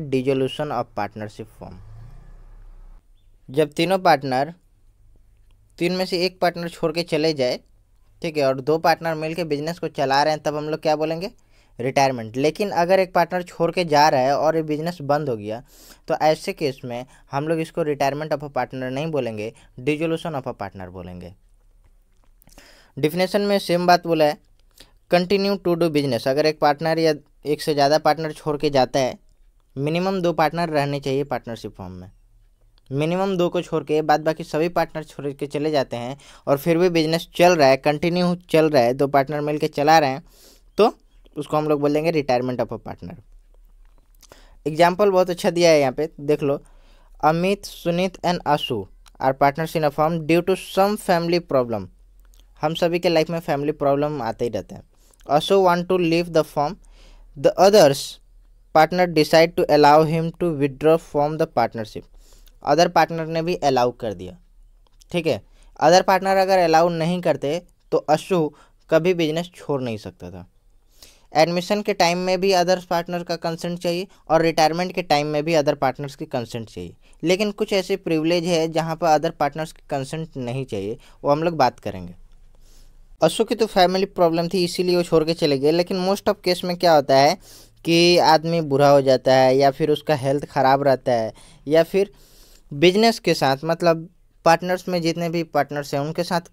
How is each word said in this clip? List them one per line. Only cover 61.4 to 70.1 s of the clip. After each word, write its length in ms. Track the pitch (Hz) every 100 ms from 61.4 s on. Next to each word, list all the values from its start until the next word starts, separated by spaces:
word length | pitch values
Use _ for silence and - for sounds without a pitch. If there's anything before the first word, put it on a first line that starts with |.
the 100 | 160 -
partnership। 600 | 117 117 107 - - - _ - - _ -
अदर 220 | 151 175
पार्टनर 400 | 175 160 165 160
ने 140 | 165
भी 120 | 165 180
अलाउ 340 | 143 127 123
कर 220 | 120 117
दिया, 220 | 92 90 90 _ _ - _ _ _ _
ठीक 160 | 175 160
है। 140 | 113 - _ - -
अदर 220 | 151 180
पार्टनर 360 | 185 190 190 190
अगर 220 | 190 190
अलाउ 300 | 170 160 175
नहीं 300 | 165 160 180
करते 400 | 175 139 139 170 - _ _
तो 60 | 156 -
अशु 300 | 156 - 185 151 - _ _ _
कभी 240 | 160 170
बिजनेस 360 | 175 156 156 175 -
छोड़ 260 | - 143
नहीं 160 | 127 107
सकता 340 | 95